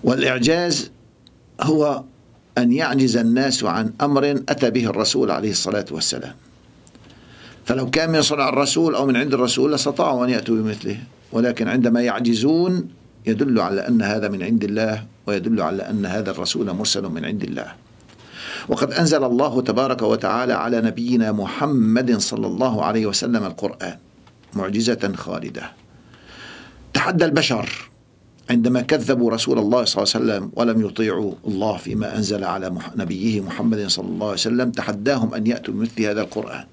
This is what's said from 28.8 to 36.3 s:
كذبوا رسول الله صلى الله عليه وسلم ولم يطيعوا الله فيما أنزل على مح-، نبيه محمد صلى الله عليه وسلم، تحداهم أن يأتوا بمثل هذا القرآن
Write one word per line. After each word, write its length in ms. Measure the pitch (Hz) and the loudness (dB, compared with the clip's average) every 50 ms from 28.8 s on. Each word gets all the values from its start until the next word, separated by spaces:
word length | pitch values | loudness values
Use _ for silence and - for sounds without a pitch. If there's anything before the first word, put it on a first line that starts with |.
كذبوا 500 | 120 - 156 147 113 - 135 120 120 117 | 2 2 0 0 2 0 2 2 2 2
رسول 280 | 95 - - - 135 117 | 2 0 0 0 2 2
الله 260 | 107 101 117 123 117 | 2 4 2 2 2
صلى 180 | - - 95 | 2 0 0
الله 120 | 104 98 - | 0 0 0
عليه 100 | 113 120 | 2 0
وسلم 260 | 113 107 98 95 - - | 0 0 0 -4 -6 -2
ولم 300 | - 120 117 110 113 110 | 0 2 2 4 2 0
يطيعوا 480 | 101 - - 113 107 95 90 107 98 87 - - | 0 0 -2 0 0 0 0 -2 -4 -6 -6 -6
الله 300 | 110 104 95 104 107 101 | -4 -2 0 0 0 -2
فيما 400 | 90 - 98 110 110 110 - - | -2 -4 -4 -4 -4 -4 -2 -2
أنزل 280 | 110 107 95 104 101 98 | -2 -2 -2 -2 -2 -2
على 260 | 90 90 98 92 92 | -2 -4 -4 -4 -6
مح-، 260 | 90 85 - - - | -6 -6 -10 -8 -6
نبيه 440 | 113 98 85 95 92 98 113 110 104 | -6 -4 -4 -4 -2 -2 0 0 0
محمد 460 | 95 92 - - 107 117 110 104 101 | -2 -4 -6 -2 0 0 0 0 0
صلى 200 | 95 - 98 98 | -2 -2 -2 -2
الله 200 | 95 90 90 107 | -6 -4 -4 -4
عليه 80 | 107 101 | -4 -2
وسلم، 360 | 92 - 113 117 120 127 120 | -2 -2 0 0 2 0 0
تحداهم 640 | 120 - - - 104 101 104 127 143 127 113 110 - | -2 -4 -4 -4 -6 -2 0 0 2 2 0 -2 -2
أن 120 | 113 107 | -2 -2
يأتوا 280 | 113 120 - - 107 104 | 0 -2 -2 -4 -6 -4
بمثل 280 | 101 110 113 - 113 | -4 -4 -4 -2 -2
هذا 180 | 110 107 104 107 | -2 0 0 -2
القرآن 440 | 104 - | -4 -4